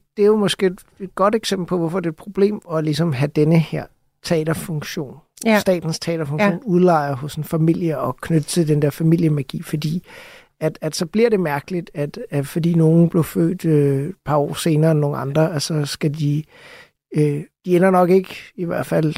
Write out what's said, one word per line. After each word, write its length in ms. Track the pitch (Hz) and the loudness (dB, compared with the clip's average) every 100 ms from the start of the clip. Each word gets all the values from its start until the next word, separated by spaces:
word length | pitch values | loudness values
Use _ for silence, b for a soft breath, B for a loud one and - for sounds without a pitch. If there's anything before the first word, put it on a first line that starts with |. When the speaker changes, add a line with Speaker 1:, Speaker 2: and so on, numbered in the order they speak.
| _ - | _ 0
Speaker 1:
det 60 | |
er 40 | 208 | 2
jo 100 | 214 | 4
måske 300 | 196 - 190 | 2 0 -2
et, 140 | 185 - - | -2 -12 -16
et 140 | 190 | -10
godt 200 | - 196 | -2 0
eksempel 320 | 220 - 190 175 | 0 -2 -4 -2
på, 120 | 185 | -2
hvorfor 220 | 165 185 | -2 -2
det 60 | 170 | -4
er 60 | |
et 40 | 156 | -6
problem 440 | - 190 202 208 - | -8 0 0 0 -6
at 120 | 160 | -4
ligesom 280 | 156 147 170 | -2 0 0
have 160 | 127 147 151 | 0 0 2
denne 220 | 151 165 | 4 4
her 280 | 156 151 107 _ _ _ | 2 -4 -10 _ _ _
teaterfunktion, 960 | - 170 156 156 - 156 - - 135 135 _ - | -4 -2 -2 -4 -6 -8 -8 -10 -10 -14 _ -6
Speaker 2:
Ja. 140 | 226 214 | 0 2
Speaker 1:
statens 400 | 196 180 160 160 | 2 0 -2 -6
teaterfunktion, 540 | - 165 147 151 202 | -4 -4 -4 0 0
Speaker 2:
Ja. 60 | 170 | 0
Speaker 1:
udlejer 500 | 240 180 180 160 143 131 | 0 4 4 4 0 -4
hos 180 | 147 | -8
en 100 | - | -8
familie 540 | 147 165 165 165 170 139 | -4 0 2 2 -2 -2
og 180 | 131 127 | -4 -6
knytte 300 | - 165 147 | -2 -2 0
til 200 | - 156 | 0 0
den 140 | 151 | 2
der 80 | 143 | 0
familiemagi, 720 | - 160 165 165 147 135 156 | 0 2 2 2 0 -4 -10
fordi 440 | 170 151 151 170 B B B B B - | -8 -6 -4 -6 B B B B B -8
at, 180 | 156 - | -6 -4
at 160 | 156 - | -6 -6
så 100 | 175 | -4
bliver 240 | 214 233 | 2 2
det 100 | 214 | 2
mærkeligt, 500 | 165 143 - 180 - | 0 -4 -4 -8 -6
at, 240 | - 147 - 247 | -6 -8 -8 -6
at 160 | 143 139 | -4 -4
fordi 280 | 180 165 | -2 0
nogen 340 | 170 160 165 170 | 4 4 6 4
blev 160 | 175 | 2
født, 400 | 151 190 170 185 | 0 0 0 0
øh, 440 | 165 151 143 139 143 | 2 2 2 0 -4
et 60 | - | -8
par 120 | - 147 | -2 -2
år 180 | 143 | -2
senere 360 | 143 175 151 160 | -2 0 2 4
end 100 | 156 | 2
nogle 160 | 143 139 | 0 -2
andre, 360 | 131 147 160 | -2 0 0
altså 320 | 151 - 156 | 0 -4 -4
skal 340 | 139 - 160 151 | -4 -4 -4 -2
de, 240 | 147 147 151 B B B B _ _ - | -2 -2 -4 B B B B _ _ 0
øh, 240 | 151 147 165 _ | 0 -2 -8 _
de 120 | - 175 | 0 2
ender 140 | 190 | 4
nok 200 | 185 180 | 4 4
ikke, 260 | 190 185 - - - | 4 2 -8 -16 -10
i 80 | |
hvert 220 | 170 180 139 | -6 -6 -2
fald 280 | 165 160 | 0 0